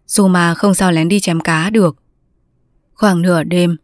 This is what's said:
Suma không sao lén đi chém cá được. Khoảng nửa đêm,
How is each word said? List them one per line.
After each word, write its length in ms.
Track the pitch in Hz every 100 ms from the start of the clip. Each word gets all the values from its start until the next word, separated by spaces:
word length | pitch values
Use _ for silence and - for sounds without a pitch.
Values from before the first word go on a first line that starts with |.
| -
Suma 480 | - 190 185 170 165
không 200 | 202 185
sao 180 | 185
lén 160 | 165 165
đi 120 | 202
chém 200 | 185 165
cá 300 | - 160 175
được. 260 | 220 180 - _ _ _ _ _ _ _ _ _ -
Khoảng 280 | 214 175
nửa 200 | 180 170
đêm, 340 | 147 175 175 165